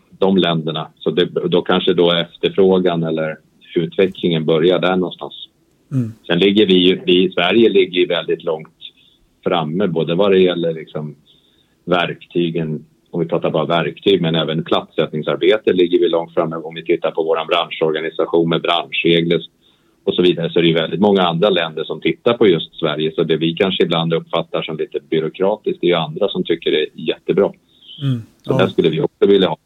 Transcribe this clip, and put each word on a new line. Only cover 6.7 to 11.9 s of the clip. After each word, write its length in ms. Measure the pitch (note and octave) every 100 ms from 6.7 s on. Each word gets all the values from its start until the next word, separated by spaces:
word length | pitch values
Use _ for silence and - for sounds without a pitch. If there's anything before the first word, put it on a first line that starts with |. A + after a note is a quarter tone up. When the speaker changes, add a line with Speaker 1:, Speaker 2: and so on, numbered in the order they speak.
| F#2 F2+
Speaker 1:
ju, 120 | F#2 F2+
vi 180 | F2+
i 60 | F#2+
Sverige 380 | - F2 A2 A2
ligger 320 | G2 F2+ F2+
ju 60 | E2+
väldigt 380 | E2+ D#2 E2
långt 240 | E2 D#2 E2 _ - _ _ _ _ _
framme, 420 | F2+ F2+ D2+ F2 G2+
både 260 | E2 D#2
vad 160 | E2+ G2+
det 80 | F#2+
gäller, 340 | F#2 E2+ E2+
liksom, 400 | D#2+ D2 D#2 D2+ C#2+ _ _ _ _ _ _
verktygen, 1000 | -